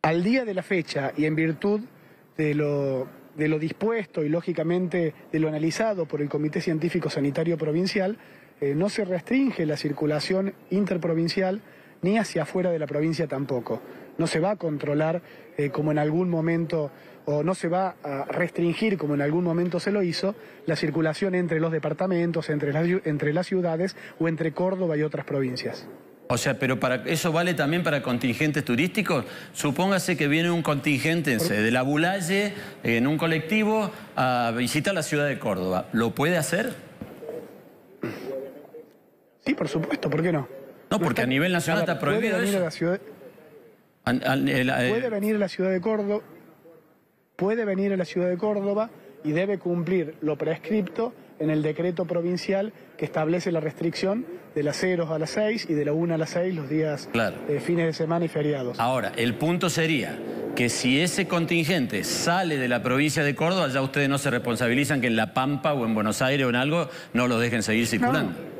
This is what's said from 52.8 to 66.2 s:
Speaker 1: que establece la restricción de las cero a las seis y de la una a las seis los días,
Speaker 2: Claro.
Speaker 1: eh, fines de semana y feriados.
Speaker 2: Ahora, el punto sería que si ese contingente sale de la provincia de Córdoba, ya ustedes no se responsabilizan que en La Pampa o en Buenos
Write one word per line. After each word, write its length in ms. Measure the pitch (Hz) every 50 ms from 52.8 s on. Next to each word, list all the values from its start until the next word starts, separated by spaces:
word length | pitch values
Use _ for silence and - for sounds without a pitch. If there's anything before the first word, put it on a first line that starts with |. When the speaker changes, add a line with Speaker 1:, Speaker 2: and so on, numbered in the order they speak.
| - - -
Speaker 1:
que 80 | - 160
establece 460 | 151 - 160 156 156 170 180 - 190
la 80 | 170 160
restricción 640 | 151 156 - - 165 170 - - - 190 202 240 262 - - - - - -
de 80 | 151 147
las 140 | 147 139
cero 360 | - 185 185 185 170 165 151 160
a 60 | 151
las 100 | 160 156
seis 380 | - 214 214 214 233 220 - -
y 40 | 160
de 100 | 147 147
la 80 | 147 147
una 220 | 160 170 170 165
a 20 |
las 140 | 156 160 156
seis 240 | - 175 175 185 185
los 120 | 160 143
días, 420 | 131 156 156 156 156 147 135 - -
Speaker 2:
Claro. 240 | - 117 110 95 - - -
Speaker 1:
eh, 120 | - 147 139
fines 260 | 131 - 175 170 165
de 80 | 165 156
semana 320 | - 165 156 170 170 175
y 20 |
feriados. 520 | 160 - 156 147 147 147 135 127 123 117 -
Speaker 2:
Ahora, 320 | 117 123 131 127 101 101 -
el 200 | - 117 120 110
punto 340 | - 151 165 175 170 190 175
sería 480 | - 165 160 160 160 127 95 78 - - - - - - - - -
que 140 | - 120 117
si 300 | - - - 123 131 143
ese 280 | 175 175 - - 185
contingente 760 | - 180 175 165 - 170 170 160 139 190 160 127 95 110 98 87
sale 540 | - - - - 170 170 185 185 165 151
de 100 | 135 127
la 140 | 120 123 117
provincia 420 | 101 127 127 135 147 151 - 160 147
de 120 | 143 135
Córdoba, 320 | - 160 165 185 190 165
ya 140 | 135 127 135
ustedes 280 | 135 135 - 147 143 135
no 80 | 139
se 140 | 135 - 143
responsabilizan 680 | 120 120 - 123 117 110 123 117 120 135 143 113 151 135
que 80 | 120
en 80 | 120 113
La 200 | 113 110 - -
Pampa 380 | 139 131 143 143 135 - 160 147
o 120 | 135 117
en 80 | 113 113
Buenos 300 | 107 104 110 104 -